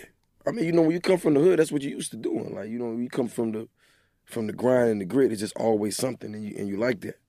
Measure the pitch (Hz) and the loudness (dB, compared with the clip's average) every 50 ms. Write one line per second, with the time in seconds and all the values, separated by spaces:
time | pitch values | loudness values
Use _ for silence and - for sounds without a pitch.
0 | - - _ _ _ _ _ _ _ - - 160 160 165 165 170 165 156 170 180 | -4 -8 _ _ _ _ _ _ _ -4 -2 -2 -2 2 4 4 4 4 2 2
1 | - 185 190 175 - 180 151 135 151 185 180 156 160 160 147 147 139 143 - - | 2 2 2 4 4 4 4 6 6 6 6 4 4 2 0 -2 -4 -4 -6 -6
2 | - - - 110 113 - - 117 - - - 98 98 107 113 120 120 117 113 120 | -8 -10 -10 -8 -6 -4 -4 -4 -4 -6 -8 -10 -8 -8 -6 -6 -6 -4 -4 -4
3 | 120 123 - 143 131 107 - - 117 113 107 110 113 - _ _ _ _ _ _ | -6 -4 -2 -2 -2 -2 -2 -2 -2 -2 -2 -4 -8 -10 _ _ _ _ _ _
4 | _ _ _ _ _ - - 117 110 104 98 90 107 127 127 127 120 117 110 104 | _ _ _ _ _ -10 -6 -4 -4 -4 -4 0 2 4 4 6 4 4 2 0
5 | 95 85 107 135 135 117 113 98 107 95 - - 113 113 110 104 104 107 95 - | -2 0 2 4 4 4 2 0 -4 -6 -4 -2 2 2 2 2 2 -2 -2 -2
6 | - 131 120 - - 107 107 107 107 104 - - 101 101 98 98 113 127 120 90 | -2 -4 -4 -6 -10 -12 -10 -10 -10 -10 -8 -6 -6 -6 -4 -2 0 -2 -2 -2
7 | - - - - _ | -6 -10 -12 -14 _